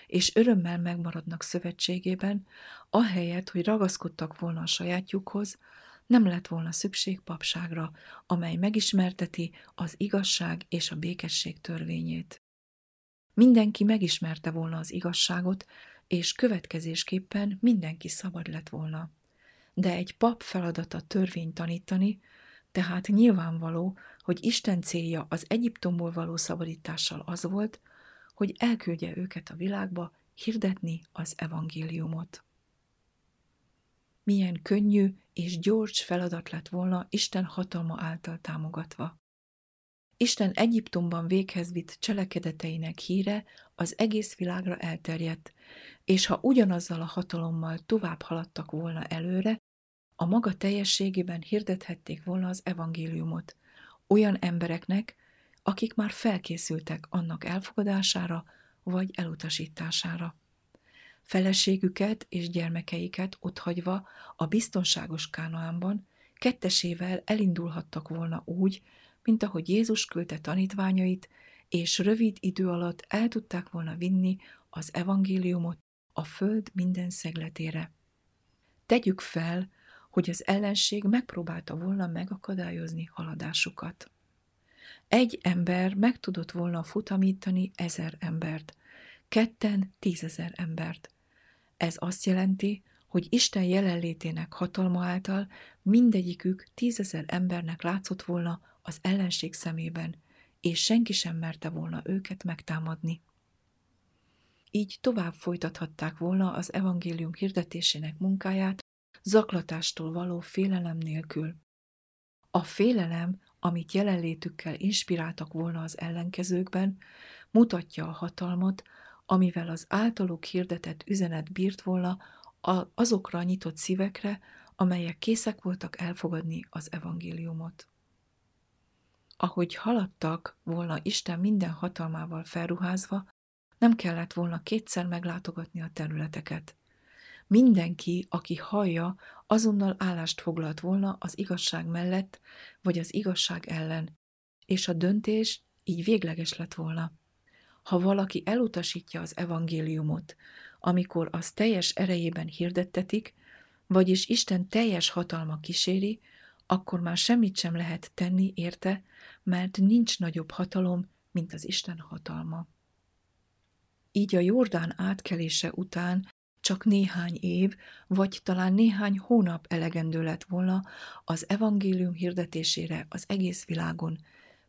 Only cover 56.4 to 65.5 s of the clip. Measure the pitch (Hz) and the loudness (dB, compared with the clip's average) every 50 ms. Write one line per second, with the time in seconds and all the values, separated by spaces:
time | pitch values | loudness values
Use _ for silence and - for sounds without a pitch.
56.4 | - - 170 170 - - 160 160 156 160 160 156 156 - - 180 170 165 165 160 | -2 -4 -4 -4 -2 -2 -4 -4 -6 -6 -8 -8 -6 -4 -2 -2 -2 -2 -4 -6
57.4 | - 175 175 190 190 - - - 202 208 196 196 190 - - 190 175 175 170 165 | -4 -4 -4 -4 -6 -4 -4 -2 0 2 2 2 2 2 0 0 -2 -4 -4 -6
58.4 | - - _ _ _ _ _ _ - 180 180 185 190 190 - - 175 165 160 156 | -8 -12 _ _ _ _ _ _ -4 -2 0 0 -2 -2 -4 -4 -6 -6 -6 -8
59.4 | - 160 - - 160 156 - - 165 165 - - - 175 165 170 170 170 - _ | -6 -6 -6 -6 -6 -8 -10 -8 -6 -4 -4 -4 -4 -4 -6 -6 -8 -8 -10 _
60.4 | _ _ _ _ _ _ _ _ _ _ _ - - - - _ _ - - 185 | _ _ _ _ _ _ _ _ _ _ _ -20 -20 -20 -20 _ _ -2 2 4
61.4 | 185 190 190 190 - 196 196 190 190 185 185 - 196 208 220 220 - - - 180 | 4 4 4 4 4 4 4 4 2 0 0 0 0 0 -2 -4 -6 -6 -6 -4
62.4 | 170 175 175 170 165 165 165 170 160 - 175 170 175 180 - - 185 190 190 - | -4 -2 -2 -2 -2 -2 -4 -6 -6 -6 -6 -6 -6 -4 -4 -4 -6 -6 -6 -8
63.4 | - 180 185 - - 175 170 175 175 180 185 196 190 - - - - - - - | -8 -8 -8 -6 -4 -4 -4 -2 -2 -2 -2 -2 -4 -8 -16 -20 -20 -14 -6 -4
64.4 | 165 151 196 220 226 - - 190 180 - - - 165 165 160 156 - - - 156 | -2 0 2 0 0 0 0 0 0 0 0 -2 -4 -6 -6 -6 -6 -8 -8 -8
65.4 | 160 165 | -6 -6